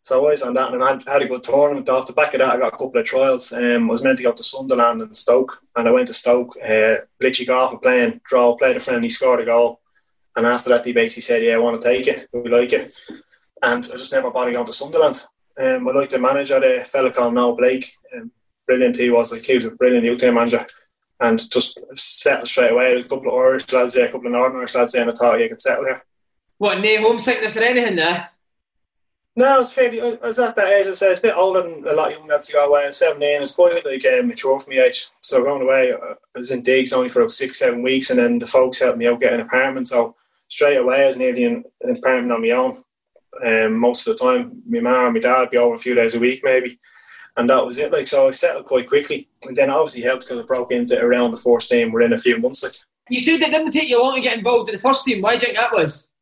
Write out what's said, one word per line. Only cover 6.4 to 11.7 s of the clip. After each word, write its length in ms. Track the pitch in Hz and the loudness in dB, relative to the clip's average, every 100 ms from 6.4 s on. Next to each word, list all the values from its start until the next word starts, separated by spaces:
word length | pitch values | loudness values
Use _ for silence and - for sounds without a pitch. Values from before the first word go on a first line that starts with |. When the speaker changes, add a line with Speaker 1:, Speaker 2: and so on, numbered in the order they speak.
| 123 - | 0 -10
Speaker 1:
Uh, 340 | 113 110 110 110 - _ | -2 2 2 0 -4 _
literally 280 | 127 131 123 | -2 -2 0
got 160 | 127 | 0
off 100 | 131 | 0
a 60 | 120 | 0
plane, 420 | 127 127 117 113 - | 0 2 0 -4 -2
drove, 340 | 127 120 120 | 2 2 2
played 180 | 131 123 | 0 0
a 20 | |
friendly, 300 | 135 120 117 | -2 -4 -2
scored 300 | - 131 120 | 0 0 0
a 60 | 113 | 2
goal, 360 | 117 117 - _ _ _ _ _ - | 2 2 -2 _ _ _ _ _ -2
and 100 | 117 | -2
after 240 | 120 - | -2 2
that, 140 | 120 | 0
they 80 | 123 | 2
basically 320 | 117 113 110 | 0 0 0
said, 180 | - 117 | 0 2
"Yeah, 140 | 113 113 | 2 2
I 20 | |
want 240 | 120 | 0